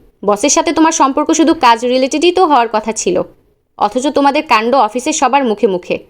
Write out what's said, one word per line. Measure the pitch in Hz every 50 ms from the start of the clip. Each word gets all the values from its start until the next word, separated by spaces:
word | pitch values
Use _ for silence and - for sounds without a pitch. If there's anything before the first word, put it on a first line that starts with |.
| _ _ _ _ -
বসের | 196 202 196 - 294
সাথে | - 330 320 339 311
তোমার | 320 311 330 311
সম্পর্ক | 302 294 269 262 302 294 330 320
শুধু | 311 320 269 330
কাজ | - - 240 233 220 247
রিলেটেডই | 247 254 262 262 262 - 302 330 349 349
তো | 359 381
হওয়ার | 320 294 247 233 226 214
কথা | 220 214 226 214
ছিল, | - - 202 175 190 180 - - _ _ _ _ _ _ _ _ -
অথচ | - 208 - 254 247
তোমাদের | 302 - 285 277 277 269 302 302
কাণ্ড | - 247 214 220 240 254
অফিসের | 269 220 214 - 247 - 311 302
সবার | - 277 247 254 285 269
মুখে | 233 208 - 247
মুখে। | 208 185 180 - - 180 - - _